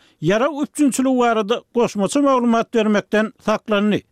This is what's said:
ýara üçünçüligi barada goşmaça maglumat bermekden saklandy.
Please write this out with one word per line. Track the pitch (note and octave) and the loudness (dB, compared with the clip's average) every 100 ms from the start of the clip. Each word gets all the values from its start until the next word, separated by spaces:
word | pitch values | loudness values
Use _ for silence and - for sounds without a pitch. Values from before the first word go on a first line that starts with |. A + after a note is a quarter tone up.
| _ - | _ -6
ýara | D#3 G#3+ D4 | -2 0 0
üçünçüligi | C#4+ D4 - C#4+ - C4 B3+ | -4 -8 0 0 0 0 2
barada | A#3+ A3 G3+ A#3+ _ A#3 | 2 0 -2 -4 _ -2
goşmaça | G#3+ G#3 F#3+ C#4+ | -2 0 -2 0
maglumat | C#4 B3+ A#3 A3+ A3 | 2 2 2 0 0
bermekden | A3+ G#3+ G#3 - G#3 A3 - - | -2 0 0 0 -2 -2 -4 -4
saklandy. | G#3+ - G3+ G#3 F3+ _ | -4 -2 -2 0 -2 _